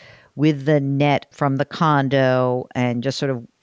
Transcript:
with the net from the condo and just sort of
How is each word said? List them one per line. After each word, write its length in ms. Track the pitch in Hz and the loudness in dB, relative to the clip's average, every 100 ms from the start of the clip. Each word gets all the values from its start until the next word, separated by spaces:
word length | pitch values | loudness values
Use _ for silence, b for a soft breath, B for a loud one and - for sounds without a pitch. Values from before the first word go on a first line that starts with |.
| B B B | B B B
with 300 | 135 156 143 | -2 0 0
the 160 | 135 147 | 0 0
net 460 | 139 139 147 135 - | 0 0 2 0 -4
from 240 | - 143 | -4 -2
the 100 | 135 | -2
condo 1000 | 139 - 160 147 135 135 131 127 127 127 - | -4 -2 2 2 2 2 2 2 0 -2 -4
and 260 | 127 123 120 | -4 -2 -2
just 160 | 135 - | -4 -4
sort 100 | 139 | -4
of 160 | 123 117 _ | -4 -10 _